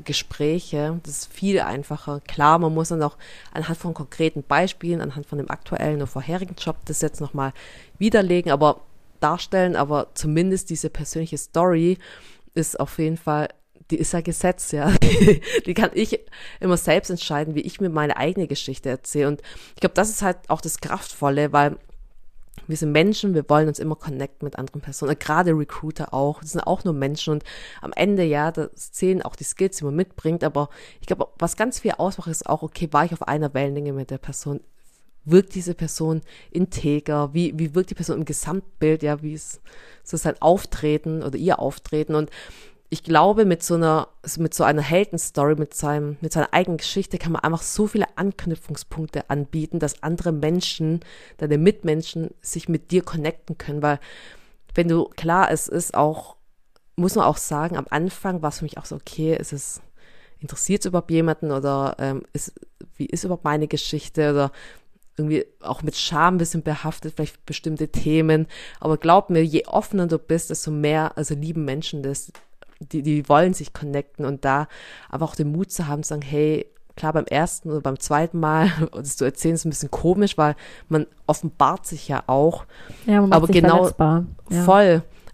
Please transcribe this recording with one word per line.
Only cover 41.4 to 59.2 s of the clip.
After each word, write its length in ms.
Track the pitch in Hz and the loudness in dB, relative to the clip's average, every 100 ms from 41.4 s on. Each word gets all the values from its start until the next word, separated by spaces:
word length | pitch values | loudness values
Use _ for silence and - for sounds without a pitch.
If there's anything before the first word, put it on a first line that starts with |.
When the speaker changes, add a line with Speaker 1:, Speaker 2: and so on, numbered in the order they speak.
| 175 - | 0 2
Speaker 1:
Auftreten? 560 | 135 - - 151 156 156 | 0 -6 -6 -4 0 0
Und 160 | 151 - - - - - - | -2 -6 -18 -20 -20 -18 -10
ich 100 | 165 | -6
glaube, 420 | - 156 185 214 202 | 4 6 6 6 4
mit 180 | 170 | 4
so 120 | - 170 | 0 2
einer, 340 | 165 156 - - - - | 4 2 0 -10 -10 -4
mit 160 | 160 | -2
so 120 | - 151 | 2 2
einer 160 | 147 | 2
Heldenstory, 720 | 143 175 208 170 - - 143 156 | 2 2 2 -4 -4 0 2 2
mit 180 | 151 | -2
seinem, 440 | - 147 147 147 147 | -4 -4 -2 -4 -6
mit 140 | 160 | -4
seiner 200 | 160 - | 0 2
eigenen 240 | 175 185 160 | 2 2 -2
Geschichte 400 | - 196 - 180 | -4 -4 -4 -4
kann 140 | 170 | -2
man 100 | 160 | 0
einfach 200 | 156 165 | 0 0
so 260 | - - 208 | -2 -2 0
viele 180 | 214 - - | 0 -2 -2
Anknüpfungspunkte 1120 | 196 - 175 160 - 147 - 160 156 147 - | -4 -4 -6 -6 -8 -12 -10 -8 -6 -6 -4
anbieten, 500 | 147 139 160 151 170 | -4 -2 -4 -4 -2
dass 240 | 151 - | -4 -4
andere 300 | 151 170 170 | -4 -2 -2
Menschen, 680 | 156 151 180 - - 160 165 - - - - | 0 0 0 -2 -2 -2 -2 -6 -20 -18 -6
deine 200 | 151 147 | 0 4
Mitmenschen 720 | 180 202 165 156 - 165 - - | 4 4 0 0 -2 -6 -8 -10
sich 260 | - 165 - | -10 -8 -2
mit 240 | 160 - | -2 0
dir 100 | 180 | 0
connecten 560 | - 160 156 - - 156 | 0 -4 -4 -6 -10 -10
können, 240 | - 147 | -6 -2
weil 160 | 147 143 - - - - - - - - | 0 0 -4 -20 -20 -20 -20 -20 -4 0
wenn 140 | 170 | 2
du, 160 | 165 - | 2 0
klar, 440 | - 160 180 - | -2 0 4 4
es 180 | 156 - | 2 -2
ist 240 | 170 - | -4 -2
auch, 420 | - 151 160 - - _ _ _ _ _ - | 2 2 0 -10 -20 _ _ _ _ _ -2
muss 180 | 185 214 | 0 4
man 80 | |
auch 140 | 143 151 | 2 2
sagen, 400 | - 147 170 175 | -4 -4 -4 -4
am 80 | - | -4
Anfang 520 | 151 180 - 196 180 | -2 -4 -4 -6 -4
war 80 | 151 | -4
es 100 | - | -6
für 60 | 151 | -10
mich 120 | - | -10
auch 80 | - | -12
so, 120 | 147 | -14
okay, 400 | - - | -12 -4